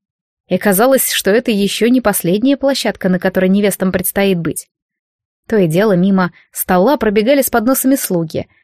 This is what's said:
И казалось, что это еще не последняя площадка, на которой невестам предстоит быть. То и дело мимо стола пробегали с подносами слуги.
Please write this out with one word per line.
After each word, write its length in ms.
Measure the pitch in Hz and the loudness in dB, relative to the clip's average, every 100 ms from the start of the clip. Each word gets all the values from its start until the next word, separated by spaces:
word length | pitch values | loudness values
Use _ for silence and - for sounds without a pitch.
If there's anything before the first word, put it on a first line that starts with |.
| _ _ _ _ - | _ _ _ _ -4
И 100 | 180 | -2
казалось, 540 | 208 185 254 269 - | 0 2 4 2 0
что 180 | - 196 | -4 0
это 200 | 220 254 | 0 0
еще 360 | 202 202 - 220 | 0 -2 0 0
не 140 | 254 | 2
последняя 560 | 214 196 170 208 262 277 | 0 -2 -2 0 0 0
площадка, 520 | 269 262 220 - 190 | 0 -2 -4 -2 -2
на 100 | 185 | 0
которой 300 | 185 185 185 | 0 0 2
невестам 420 | 196 202 - 190 | 2 0 0 -2
предстоит 480 | 185 185 202 196 175 | -2 -4 -2 0 0
быть. 280 | 156 - - _ _ _ _ _ _ _ - | -4 -8 -14 _ _ _ _ _ _ _ -4
То 100 | 220 | 0
и 100 | 170 | 2
дело 260 | 165 220 | 2 2
мимо 400 | 180 190 196 175 - _ | 2 2 2 0 -6 _
стола 460 | - - 180 220 294 | -8 -2 2 2 2
пробегали 440 | 220 208 214 285 | 0 0 2 2
с 80 | 247 | 0
подносами 460 | 233 220 262 262 269 | 0 0 0 0 0
слуги. 520 | - 180 160 - - _ | -2 -4 -4 -8 -10 _